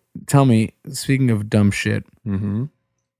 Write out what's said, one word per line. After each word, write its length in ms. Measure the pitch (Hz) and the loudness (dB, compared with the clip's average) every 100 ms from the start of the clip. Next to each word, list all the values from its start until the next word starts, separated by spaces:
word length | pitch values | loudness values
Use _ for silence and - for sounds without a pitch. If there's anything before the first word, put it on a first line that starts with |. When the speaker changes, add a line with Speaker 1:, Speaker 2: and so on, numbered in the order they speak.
| _ - - | _ -18 0
Speaker 1:
tell 200 | 143 135 | 4 4
me, 260 | 110 107 - - | 4 0 -6 -14
speaking 380 | 135 - 135 123 | -8 -2 0 0
of 180 | 104 107 | -2 0
dumb 200 | 107 101 | 2 2
shit, 340 | - 110 104 - _ 107 | 0 -4 -4 -8 _ -8
Speaker 2:
Mm-hmm. 400 | 98 104 107 147 _ _ _ _ | -6 -4 -6 -8 _ _ _ _